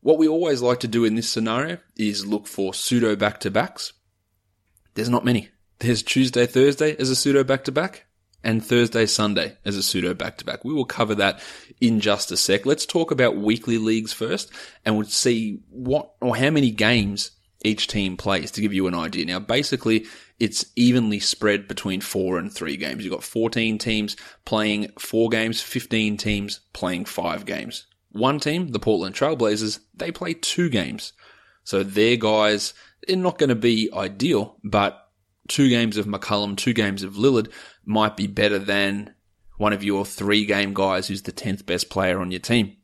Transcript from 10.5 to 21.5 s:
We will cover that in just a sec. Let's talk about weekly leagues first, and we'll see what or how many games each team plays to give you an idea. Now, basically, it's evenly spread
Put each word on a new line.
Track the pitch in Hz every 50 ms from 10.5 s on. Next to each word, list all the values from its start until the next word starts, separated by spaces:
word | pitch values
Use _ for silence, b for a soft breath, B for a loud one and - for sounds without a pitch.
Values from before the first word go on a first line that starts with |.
| - - -
We | 123 151
will | 147 127
cover | - - - 117 107 107
that | 101 98 98 - B B B B B B B B _
in | 123 117 113 107
just | 101 107 104 104 - -
a | 90
sec. | - - - 95 101 -
Let's | 131 147 - -
talk | - - 175 165 160
about | 147 131 127 117 -
weekly | 95 101 107 113 117 - - 117 113
leagues | 110 110 113 113 110 110
first, | - - 113 - 170 202 - - B B B B B B B
and | 110 107
we'll | 107 107
see | 104 - - - 127 120 113 113 107 101 - - _
what | - 127 127 123 135 147 147 - _ _
or | - 123 117
how | 110 131 143
many | 160 147 139 123
games | 107 107 110 107 123 117 101 98 101 98 - - _ _ _ _ _ _ -
each | 107 110 - - -
team | - 104 98 95 92
plays | - - 104 98 92 73 -
to | - -
give | 104 104 101
you | 92 95
an | 92 87
idea. | 85 82 80 - 87 80
Now, | 78 90 92
basically, | 104 - 117 135 143 - - 120 - 117 113 110 110 B B B B B B _
it's | 117 104 - - - - _
evenly | 120 120 123 123 127 117 107 104 101
spread | - - - - 110 107